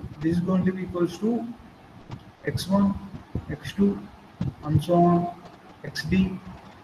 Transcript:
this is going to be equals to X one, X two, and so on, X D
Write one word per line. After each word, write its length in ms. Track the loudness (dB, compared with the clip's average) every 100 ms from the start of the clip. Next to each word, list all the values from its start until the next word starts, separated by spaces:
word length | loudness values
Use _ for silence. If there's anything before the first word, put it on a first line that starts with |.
| -10 -4
this 160 | 0 0
is 40 |
going 240 | 2 2 2
to 60 |
be 100 | -2
equals 340 | -6 -2 -2 -2
to 280 | -2 -2 -4 -12 -20 -20 -20 -20 -18 -16 -18 -10
X 220 | -6 -4 0
one, 280 | 2 2 0 -8 -16 -10 -10 -8
X 220 | -10 -8
two, 260 | 0 2 2 -8 -18 -20 -6 -6 -6
and 180 | 0 2
so 120 | 4
on, 400 | 6 6 6 2 -6 -18 -20 -20 -16
X 200 | -10 -8
D 340 | 0 2 2 -2 -12 -18 -20 -20